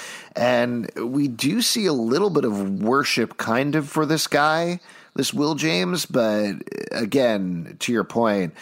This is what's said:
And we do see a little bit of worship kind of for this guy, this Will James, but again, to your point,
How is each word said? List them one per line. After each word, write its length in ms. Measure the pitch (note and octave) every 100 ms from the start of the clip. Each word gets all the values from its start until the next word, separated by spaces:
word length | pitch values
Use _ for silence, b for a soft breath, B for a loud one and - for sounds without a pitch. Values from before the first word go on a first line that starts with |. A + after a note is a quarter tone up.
| B B B -
And 560 | B2 A#2+ B2 A#2+ - -
we 320 | A#2+ C#3 C#3+
do 320 | A2+ C3 A3+
see 240 | A3 A#3 F#3
a 80 |
little 360 | C3 A2+ D3+ G3+
bit 140 | D#3
of 380 | B2+ G2+ G2 G2
worship 560 | G#2+ C3+ C3+ B2+ A2 -
kind 360 | A2+ A#2+ C#3+ D#3
of 120 | C#3+
for 180 | D#3 D3+
this 220 | D#3 -
guy, 540 | D3 D3+ D#3+ E3+ F3 B B B -
this 180 | C3
Will 220 | C#3 D3 D3
James, 500 | D#3 F3 F3+ E3+ -
but 500 | B2+ A2 G#2+ G#2 E2+ - - -
again, 880 | - G#2 C#3 B2 G#2 F#2 E2+ E2 -
to 140 | -
your 100 | A2+
point, 500 | - A#2 A2+ G2+ E2+ B